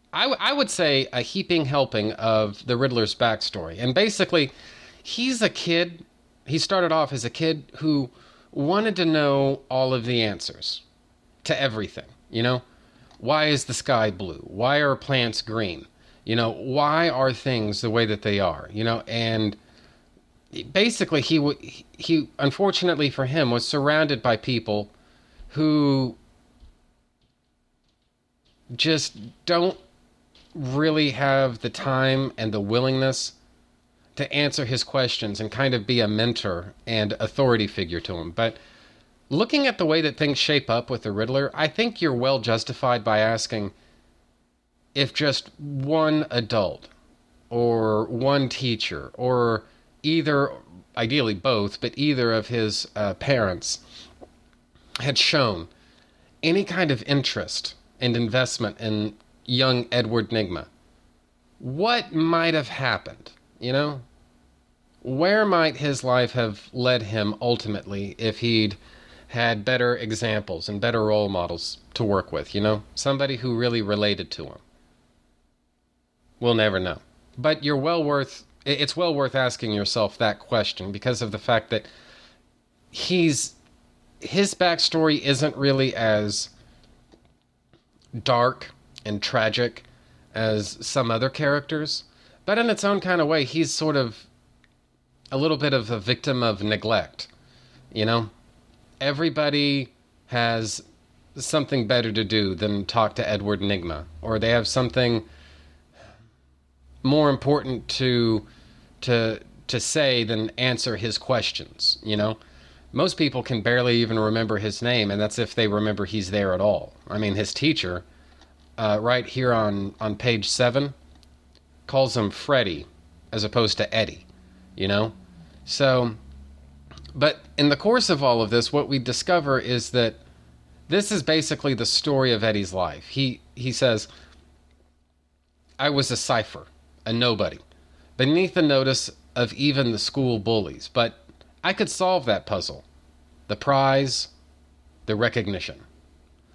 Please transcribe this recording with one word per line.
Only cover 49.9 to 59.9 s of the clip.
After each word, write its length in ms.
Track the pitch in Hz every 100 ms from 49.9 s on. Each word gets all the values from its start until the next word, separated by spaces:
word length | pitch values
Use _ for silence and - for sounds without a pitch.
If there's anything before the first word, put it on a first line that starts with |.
| _
either, 480 | 151 165 147 143 135 62 - 90 -
ideally 380 | - 113 147 113
both, 480 | 98 135 113 101 -
but 160 | 117 -
either 340 | 147 131 117
of 140 | 113 101
his, 380 | 120 107 104 -
uh, 200 | 107 101
parents 640 | 92 135 131 95 87 - - - - - - - _ _ _ _ _ _ -
had 160 | 135 131
shown 520 | - 156 120 87 82 _ _ _ _ _ _ -
any 200 | 156 185
kind 280 | 190 180 160
of 120 | 120 -
interest 680 | 143 131 110 82 - - - _ -
and 120 | 123
investment 640 | 117 113 127 123 - 107 -
in 380 | 113 107 107 104 _ _ -
young 400 | 123 131 123 117